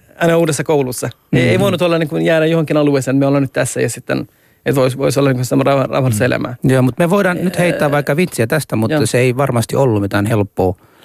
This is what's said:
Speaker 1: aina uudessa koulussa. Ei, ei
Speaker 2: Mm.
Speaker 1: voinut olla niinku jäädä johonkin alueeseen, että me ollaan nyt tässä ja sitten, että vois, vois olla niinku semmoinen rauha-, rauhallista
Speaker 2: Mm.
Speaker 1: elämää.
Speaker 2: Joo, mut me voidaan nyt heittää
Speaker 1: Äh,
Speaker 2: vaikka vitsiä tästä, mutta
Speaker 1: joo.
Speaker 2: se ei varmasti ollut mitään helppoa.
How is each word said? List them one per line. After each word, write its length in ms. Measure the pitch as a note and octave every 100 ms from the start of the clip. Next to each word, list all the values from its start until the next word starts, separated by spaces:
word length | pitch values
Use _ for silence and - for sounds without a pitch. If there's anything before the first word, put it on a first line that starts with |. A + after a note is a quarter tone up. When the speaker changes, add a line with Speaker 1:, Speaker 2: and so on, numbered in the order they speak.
| _ -
Speaker 1:
aina 200 | E3+ E3
uudessa 260 | D#3+ D3+
koulussa. 460 | D#3 D3+ B2+ A#2+ B2+ - _
Ei, 160 | B2+ B2+
ei 80 | F#3
Speaker 2:
Mm. 40 |
Speaker 1:
voinut 200 | G3 F3+
olla 160 | F3 E3
niinku 200 | D#3 E3
jäädä 280 | E3+ D#3+ D#3
johonkin 320 | E3 D3+ D3+
alueeseen, 380 | D3 C#3 C3 C3+
että 40 |
me 60 | C#3
ollaan 160 | C#3+
nyt 100 | C3+
tässä 280 | - C3 C3
ja 80 | B2
sitten, 380 | C3+ - C3+ - _ _ _ -
että 160 | C#3
vois, 160 | B2+ C3
vois 200 | C#3+ C3+
olla 120 | C#3
niinku 140 | B2+
semmoinen 300 | B2+ C3+ C3
rauha-, 140 | C#3 C3
rauhallista 340 | - C3 G#2+
Speaker 2:
Mm. 20 | B2+
Speaker 1:
elämää. 300 | B2+ A#2+ B2
Speaker 2:
Joo, 180 | C3 C3
mut 160 | B2+ B2
me 120 | E3+
voidaan 280 | G3+ F#3 F3
nyt 180 | F3+ -
heittää 260 | F3 F3 D3+
Speaker 1:
Äh, 60 |
Speaker 2:
vaikka 240 | C#3+ C#3+ D3
vitsiä 320 | F3+ - A2+
tästä, 280 | D3+ - A2
mutta 200 | A2 D3+
Speaker 1:
joo. 80 | -
Speaker 2:
se 120 | B2
ei 200 | B2+ B2
varmasti 380 | C3+ A#2+ A2+ -
ollut 260 | C3+ G#2+
mitään 240 | G2+ G#2 G#2
helppoa. 500 | A2 G2+ - F#2 F2 _ _